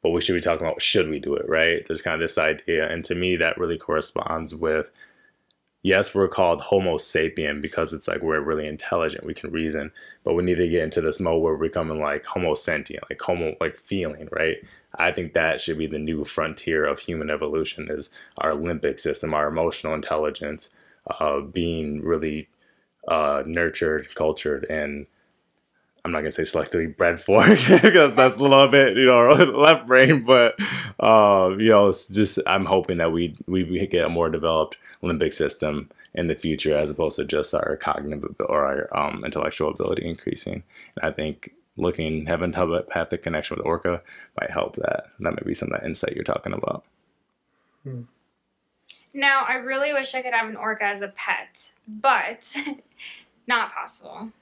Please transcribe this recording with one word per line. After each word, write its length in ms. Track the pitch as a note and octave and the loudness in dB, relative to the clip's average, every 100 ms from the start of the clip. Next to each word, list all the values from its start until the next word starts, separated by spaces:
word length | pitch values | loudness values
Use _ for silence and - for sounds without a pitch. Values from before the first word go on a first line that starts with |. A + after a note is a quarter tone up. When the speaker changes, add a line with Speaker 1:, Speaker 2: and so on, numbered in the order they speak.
Speaker 1:
But 80 | F2 | 0
we 100 | E2+ | 0
should 140 | E2+ | 0
be 60 | F2+ | -2
talking 260 | E2 E2 E2 | 0 -2 -2
about, 160 | - | -2
should 260 | - G#2 E2+ | 0 0 0
we 100 | D2+ | -4
do 140 | D2 C#2+ | -4 -6
it, 120 | - | -2
right? 360 | D#2+ E2 E2+ - | 2 2 0 -4
There's 160 | D#2+ | -8
kind 120 | - | -6
of 60 | D#2+ | -4
this 180 | E2 - | -4 -2
idea, 500 | D#2+ D#2+ - E2 D#2+ | -2 -2 -2 -2 -2
and 160 | E2 | -6
to 100 | D#2 | -6
me, 220 | F2 F2+ F2+ | -4 -2 0
that 200 | E2 - | -2 -2
really 200 | F2 E2 | -4 -6
corresponds 760 | - D#2 D2+ - - E2 D#2+ | -2 -4 -2 -8 -6 -8 -8
with, 360 | D#2 E2 D#2 D#2 _ - _ _ _ _ _ _ _ | -6 -2 -2 -4 _ -20 _ _ _ _ _ _ _
yes, 300 | F#2+ F#2+ G#2 | 2 2 2
we're 140 | G2+ F#2+ | 0 0
called 320 | - F2+ E2+ | 2 2 2
Homo 380 | - G2 F#2 D#2 | 2 0 2 -2
sapien 640 | - E2 D#2+ D#2+ D2+ D2 | -2 -2 -2 -2 -4 -4
because 300 | D#2 - D#2+ | -6 -4 -4
it's, 160 | D#2 - | -6 -6
like, 120 | E2 | -4
we're 200 | E2 D#2 | -2 -2
really 260 | D2 D#2 D2+ | -2 -4 -4
intelligent, 580 | D2+ - F2+ D#2+ D2+ | -10 -4 -2 -2 -4
we 80 | D#2 | -12
can 160 | D#2+ D2+ | -12 -8
reason, 400 | E2 D#2+ D2+ D2 - - - | -4 -4 -4 -8 -14 -20 -8
but 100 | - | -2
we 80 | E2+ | 0
need 140 | F2+ E2+ | 0 0
to 120 | F2 | 2
get 140 | E2+ | 0
into 180 | D#2+ F2 | 0 -2
this 200 | D#2+ D2+ | -2 -2
mode 200 | F2 E2 | 0 0
where 120 | D#2+ | 0
we're 140 | D#2 D#2+ | 0 -2
becoming, 320 | F2+ D#2+ D#2 | -2 -4 -4
like, 240 | D2+ D2+ - | -4 -4 -6
Homo 280 | G2 F2 D2+ | -4 -2 -2
sentient, 480 | - D#2 C#2+ D#2 - | -2 -4 -6 -14 -12
like, 120 | - | -10
Homo, 320 | - F2 D#2+ D#2 | -4 -2 -4 -4
like, 160 | E2 - | -6 -6
feeling, 520 | - G2 E2+ D2+ D#2 | -8 -4 -4 -8 -10
right? 260 | D#2+ D#2+ - - - _ - | -6 -4 -6 -12 -20 _ -2
I 160 | E2+ | -2
think 220 | F2+ E2+ | -2 -2
that 260 | E2+ D#2+ D#2 | 0 0 -2
should 180 | - D#2 | -4 -4
be 80 | D#2 | -4
the 120 | D2+ | -6
new 260 | D2+ D#2 | -6 -6
frontier 600 | C#2+ - D#2+ D#2 - D#2+ | -6 -4 -6 -6 -4 0
of 140 | D2+ C#2+ | 0 -4
human 300 | - E2 D2+ | -6 -8 -4
evolution, 580 | D2+ D2 D#2 D#2 - D#2 | -4 -4 -4 -4 -8 -10
is 200 | D2+ D2 - - - | -10 -10 -18 -20 -4
our 140 | D#2 | -2
limbic 460 | D2+ E2 D#2+ D2 C#2 | -2 -4 -4 -4 -4
system, 340 | D#2 C#2+ D#2 | -6 -4 -4
our 120 | D2+ D2+ | -2 -2
emotional 460 | D#2+ E2 - D#2 | 0 -2 -4 -6
intelligence, 760 | D#2 C#2+ D#2 D2+ D2 D2+ D#2 - _ _ _ - - | -6 -4 -4 -4 -6 -10 -10 -16 _ _ _ -12 -4
uh, 200 | D2+ C#2+ | -2 -2
being 640 | C#2 F2+ E2+ E2 D2+ D2 | -4 -4 -4 -4 -6 -6
really, 440 | D2+ E2 D#2 D2+ D2 _ _ _ _ _ - | -4 -4 -4 -8 -12 _ _ _ _ _ -4
uh, 360 | D#2+ D2 C#2+ C#2+ | 0 0 -2 -2
nurtured, 680 | D#2+ E2+ - E2 D#2 - | -2 -2 0 -2 -2 -6
cultured, 500 | - D#2 D#2+ D2+ C#2+ - | -4 -2 -2 -4 -4 -4
and 380 | D#2 D2+ D2 C#2+ _ _ _ _ _ _ _ _ _ | -4 -4 -8 -14 _ _ _ _ _ _ _ _ _
I'm 80 | E2+ | -6
not 80 | E2 | -4
gonna 120 | D2+ | -4
say 100 | D2+ | -4
selectively 520 | D#2+ E2+ D2 F2+ E2 - | -4 -4 -2 -4 -4 0
bred 240 | E2+ E2+ | 0 0
for 220 | - G2+ B2+ | 2 6 8
<laughs> 360 | G#3 B2 - | 6 8 8
because 320 | G#3 F3+ D3 | 8 8 6
that's 220 | A2 C3 B2 | 6 4 6
a 40 | |
little 280 | C#3 C3+ C#3 | 6 8 8
bit, 280 | C#3 C3+ G2+ | 8 6 6
you 100 | C3 | 8
know, 220 | B2 A#2+ | 8 10
<laughs> 20 | |
left 560 | D3+ D3 A#2+ D3 D#3+ A#2 | 10 8 8 6 6 6
brain, 380 | B2+ C3+ D3+ | 8 8 6
but, 340 | A#2 B2+ A#2 - G2+ - A2+ - | 6 6 6 2 -6 -6 -10 0
uh, 540 | G#2+ A2+ G#2 G2 F#2 G2 | 6 8 8 6 4 4
you 120 | A2 | 6
know, 180 | G#2+ G2+ | 8 8
it's 180 | F#2 - | 2 -4
just, 320 | G2 G#2 - - | 0 0 0 2
I'm 180 | F#2+ F#2+ | 2 2
hoping 320 | F#2+ F2 F2 | 0 2 0
that 140 | E2 | 0
we, 240 | E2 E2+ D2+ - | 0 -4 -6 -4
we, 180 | F#2 | -2
we 220 | E2+ F2+ F#2+ | 0 -2 -2
get 180 | F2 D#2+ | 0 0
a 20 | |
more 200 | E2 E2 | 0 0
developed 460 | D#2+ D#2+ D#2+ D#2 - - - | 0 0 0 -2 -6 -20 -8
limbic 300 | F2 D2+ D#2 | -4 -2 -2
system 580 | - D2+ - D2+ D2 C#2+ _ - | -2 -4 -2 -4 -6 -10 _ -14
in 120 | - F2 | -6 -4
the 60 | |
future, 420 | D#2 E2 D#2 - D2+ | -4 -4 -2 0 0
as 140 | D2+ | -2
opposed 260 | D2 D#2 - | -2 -4 -4
to 80 | |
just 280 | D2 D#2 - | -4 -4 -2
our 220 | - - D2+ | -4 -4 -4
cognitive 480 | - D2+ D2 D2 | -4 -4 -6 -8
abil-, 220 | - - - | -10 -8 -2
or 160 | D2+ | 0
our, 320 | C#2+ C#2 - - | 0 -2 -4 -4
um, 280 | D2 D#2+ | -4 -6
intellectual 460 | - - D2+ - D2+ | -8 -4 -6 -2 -4
ability 360 | - - - E2+ | -2 -4 -4 -6
increasing. 560 | E2 - - - G1+ - - - - | -8 -8 -8 -8 -10 -12 -20 -18 -6
And 120 | D#2+ | -6
I 40 | |
think 400 | D2+ D#2 D2 - _ _ - | -4 -6 -8 -16 _ _ -4
looking, 500 | F2 - D#2+ D#2+ D#2 | -2 -2 -4 -4 -2
having 260 | E2+ F2 | -2 -2
telepathic 680 | E2 D#2+ E2+ - E2+ E2 E2+ | -2 0 -2 -2 -4 -4 -4
connection 340 | - D#2 - - | -4 -6 -6 -6
with 100 | - | -2
orca 340 | E2 F2 F2 - - - - | -2 -2 -4 -8 -20 -14 -8
might 100 | - | -6
help 260 | - - - | -4 -6 -4
that. 300 | - - - _ | -4 -4 -8 _
That 120 | E2+ | -6
might 140 | - - | -4 -6
be 80 | |
some 180 | - - | -6 -6
of 80 | - | -6
that 60 | - | -6
insight 280 | - - | -6 -6
you're 100 | - | -6
talking 280 | - - - | -4 -4 -4
about. 320 | - - - _ _ _ _ _ _ _ _ _ _ | -6 -4 -6 _ _ _ _ _ _ _ _ _ _
Speaker 2:
Hmm. 180 | C#3 B2+ A#2 _ _ _ _ _ _ _ _ - _ | -14 -12 -14 _ _ _ _ _ _ _ _ -20 _
Speaker 3:
Now, 300 | C#4 C#4 C4+ A#3+ | -2 2 2 0
I 60 | |
really 380 | C4 B3 C4+ D4 | -4 -4 -2 0
wish 220 | C#4+ C4 | -2 -4
I 80 | C4 | -6
could 120 | B3+ | -2
have 140 | A#3 A3 | -2 -4
an 80 | G#3+ | -6
orca 280 | A3 G#3+ | -6 -4
as 180 | G#3 G3+ | -4 -4
a 60 | G3 | -10
pet, 640 | - - - - - - _ - | -10 -6 -6 -8 -14 -14 _ -20
but 680 | G#3+ C4+ A3+ D#3+ A#3 - C#4+ D4 C#4+ _ _ | -2 0 0 -2 -8 -8 -8 -8 -12 _ _
<laughs> 440 | - - _ _ - | -20 -20 _ _ -2
not 260 | A#3+ G#3+ | -2 -2
possible. 600 | - - - - - A3 _ | -8 -10 -12 -14 -16 -16 _